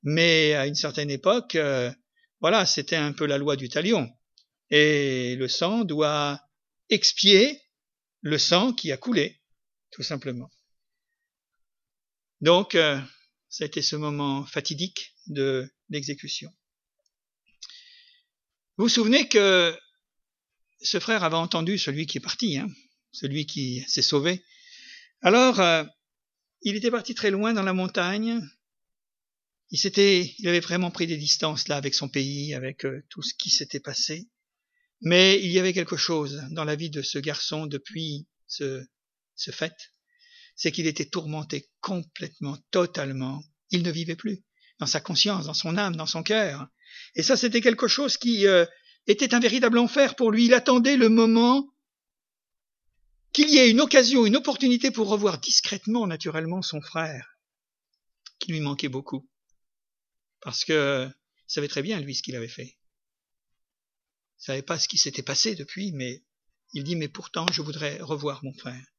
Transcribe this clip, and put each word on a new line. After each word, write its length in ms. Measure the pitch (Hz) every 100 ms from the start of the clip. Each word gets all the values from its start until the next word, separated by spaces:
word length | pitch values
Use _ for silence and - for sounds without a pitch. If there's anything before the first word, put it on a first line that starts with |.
Mais 520 | 143 156 170 160 151
à 120 | 147 139
une 80 |
certaine 360 | 143 151 143 147
époque, 440 | 135 180 240 247
euh, 380 | 165 147 131 123 123 _ _ _ _
voilà, 260 | 160 214 185
c'était 300 | - 139 165
un 160 | 147
peu 140 | 139 151
la 120 | 143
loi 160 | 143
du 140 | 143 127
talion. 440 | 151 180 220 117 _ _ _ _ _ _
Et 680 | 151 151 147 139 131 123 127
le 100 | 127
sang 380 | - 170 226
doit 580 | 202 151 151 151 143 139 _ _ _ _ _
expier 760 | 208 - - 196 196 262 285 _ _ _ _ _ _
le 160 | 147 151
sang 340 | - 175 240
qui 180 | 240 160
a 60 | 131
coulé, 440 | - 214 143 _ _ _ _ _ _
tout 100 | -
simplement. 480 | 135 143 135 123 135 _ _ _ _ _ _ _ _ _ _ _ _ _ _ _ _ _ _ _
Donc, 340 | 156 175 202
euh, 260 | 175 156 139 131 _ _ _ _
ça 160 | -
a 20 | 151
été 140 | 151
ce 160 | 139 151
moment 480 | 151 147 143 139
fatidique 680 | 139 - 143 147 185 - - _ -
de 440 | 147 135 131 131 _ _
l'exécution. 600 | 147 139 139 - - 147 _ _ _ _ _ _ _ _ _ _ _ - - - - _ _ _ _ _ _ _ -
Vous 80 |
vous 40 | 233
souvenez 400 | 240 220 269 285
que 500 | 208 202 185 170 156 _ _ _ _ _ _ _ _ _ _
ce 180 | - 185
frère 240 | - 220
avait 120 | 170 165
entendu 420 | 165 170 165 202
celui 280 | - 143 156
qui 120 | -
est 20 |
parti, 380 | - - 233 139
hein, 100 | 214 - _ _ _
celui 340 | - 139 139 151
qui 360 | 151 131 123 131
s'est 140 | -
sauvé. 420 | 143 147 151 185 _ _ - - - - - _
Alors, 380 | - 233 254 196
euh, 240 | 180 165 151 _ _ _ _ _ _ _
il 160 | - 208
était 140 | 233
parti 240 | 240 -
très 160 | 233 214
loin 240 | 196 214
dans 80 | 226
la 100 | 190
montagne. 680 | 185 185 196 180 202 226 233 - _ _ _ _ _ _ _ _ _ _ _ _
Il 80 | 180
s'était, 560 | 196 190 202 185 180 -
il 100 | 175
avait 120 | 175
vraiment 300 | 170 180 175
pris 160 | - 165
des 100 | 156
distances 520 | 151 - 160 151 -
là 80 | 143
avec 180 | 139
son 160 | - 139
pays, 420 | 143 135 143 147
avec, 320 | 139 127 127
euh, 220 | 139 131 -
tout 140 | -
ce 100 | -
qui 160 | - -
s'était 320 | - 147 139
passé. 480 | 143 135 - 156 226 _ _ _ _ _ _ _
Mais 400 | 165 180 190 196
il 80 | 190
y 80 | 180
avait 140 | 185
quelque 240 | 180 170 156
chose 460 | - 165 143 143 135
dans 140 | 160
la 120 | 151 151
vie 140 | 165
de 100 | 147
ce 180 | 135 147
garçon 480 | 143 139 - 156 156
depuis 600 | 135 - 185 160 143 - _ _
ce, 360 | - 143 131 131 _ _ _ _
ce 160 | - -
fait, 240 | - 160 _ - _ _ _ _ - - -
c'est 140 | 165
qu'il 160 | 156 160
était 220 | 151 -
tourmenté 600 | 180 156 156 151 143 - _
complètement, 760 | - 185 165 - 165 _ 139 143 _
totalement. 720 | 185 175 165 139 131 131 139 151 _ _
Il 120 | 180
ne 80 | 170
vivait 240 | 160 170
plus 300 | 165 214 196 _ _ _ _
dans 80 | 147
sa 140 | 156
conscience, 460 | - 208 202 190 151
dans 80 |
son 220 | 151 165 175
âme, 200 | 202 165
dans 100 | 156
son 160 | 165
cœur. 460 | 175 214 196 139 - _ _ - - -
Et 80 |
ça, 120 | 233 247
c'était 240 | 247 240
quelque 280 | 240 233 240
chose 280 | - 277 -
qui, 300 | 240 226 196
euh, 180 | 185 170 - _ _ -
était 280 | 208 269
un 60 | 240
véritable 380 | 240 254 240 233
enfer 380 | 240 285 277 -
pour 140 | 233
lui. 160 | 214 233
Il 80 |
attendait 420 | 247 247 247 247 277
le 120 | 226
moment 600 | 226 226 226 240 269 277 _ _ _ _ _ _ _ _ _ _ _ _ _ _ _ _
qu'il 180 | - 302
y 80 | 277
ait 100 | 247
une 120 | 226
occasion, 440 | 302 277 240 262
une 120 | 220 240
opportunité 540 | - - 262 247 262
pour 180 | 226 208
revoir 300 | 208 202 160
discrètement, 680 | - - - 196 - 233 202
naturellement, 560 | 160 170 156 160 180
son 180 | 180 151
frère, 560 | - 160 160 135 - _ _ _ _ _ _ _ _ _ - _
qui 140 | -
lui 80 | 160
manquait 280 | 147 139 147
beaucoup. 400 | 131 139 131 _ _ _ _ _ _ _ _ _ _ _ _
Parce 240 | - 123
que 460 | - 156 139 135 131
il 420 | - _ _ _
savait 160 | - 147
très 140 | -
bien, 180 | 151 214
lui, 140 | 139
ce 80 | -
qu'il 140 | - 127
avait 120 | 117
fait. 300 | - 123 _ _ _ _ _ _ _ _ _ _ _ _ _ _ _ _ _
Il 60 |
savait 180 | - 135
pas 160 | 135 156
ce 100 | -
qui 100 | -
s'était 240 | - 139
passé 320 | 131 139 220
depuis, 380 | 190 143 - 202
mais 300 | 147 127 127 _ _ _ _ _
il 100 | 147
dit, « 120 | 139 170
Mais 120 | 147
pourtant, 380 | - - - 165
je 100 | -
voudrais 360 | 151 139 147 147
revoir 440 | 135 151 147 135
mon 80 | 135
frère. » 320 | 123 127 127 127